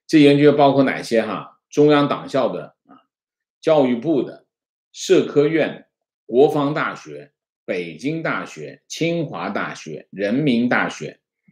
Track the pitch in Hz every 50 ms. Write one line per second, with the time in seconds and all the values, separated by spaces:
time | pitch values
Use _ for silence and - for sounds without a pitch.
0 | _ - - 160 143 143 143 143 147 147 135 143 143 139 135 139 135 123 85 78
1 | 78 - 117 113 107 107 101 82 73 - _ _ _ _ - 151 147 151 151 143
2 | 147 143 - - - - - 135 123 107 90 85 71 - _ _ _ _ - _
3 | _ _ _ _ _ _ _ _ _ _ _ _ - 160 160 151 139 127 123 113
4 | 113 156 165 131 92 82 - - _ _ _ _ _ _ _ _ _ _ - -
5 | - - 190 160 120 - - 147 143 147 160 156 139 101 - - - _ _ _
6 | _ _ _ _ _ - 110 123 143 151 143 151 143 139 151 160 135 110 95 -
7 | - 78 73 71 71 - _ _ _ _ _ _ _ - 107 92 87 82 82 82
8 | 117 139 160 165 165 165 127 98 85 - - 78 76 69 65 - _ - - -
9 | 156 170 170 135 - - - 87 85 98 104 104 90 76 78 - - 80 76 73
10 | - _ - 92 101 101 110 135 156 147 120 117 123 123 123 110 92 85 - -
11 | 78 71 - _ _ _ _ _ _ _